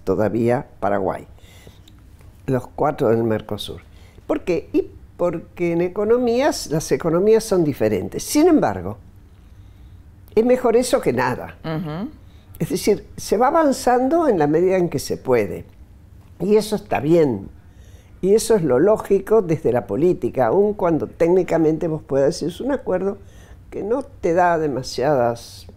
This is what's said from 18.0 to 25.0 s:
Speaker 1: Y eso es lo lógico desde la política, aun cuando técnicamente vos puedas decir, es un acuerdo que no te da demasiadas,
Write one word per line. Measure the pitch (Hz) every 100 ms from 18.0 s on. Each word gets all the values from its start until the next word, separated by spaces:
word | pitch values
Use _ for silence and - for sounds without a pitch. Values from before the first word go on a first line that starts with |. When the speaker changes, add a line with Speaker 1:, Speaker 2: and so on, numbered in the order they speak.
| - -
Speaker 1:
Y | 180
eso | 214 -
es | 220
lo | 160 123
lógico | 190 214 - 196 196 220
desde | 175 160 131
la | 117 -
política, | 101 175 165 117 127 113
aun | 165 208
cuando | 202 180 151 107
técnicamente | - 165 185 170 165 156 156 170
vos | 156
puedas | - 135 139
decir, | 170 143
es | 170
un | 240
acuerdo | 277 - 185 196 196 - - - - -
que | -
no | 196 262
te | - - 175
da | 170 180 165
demasiadas, | 156 127 127 -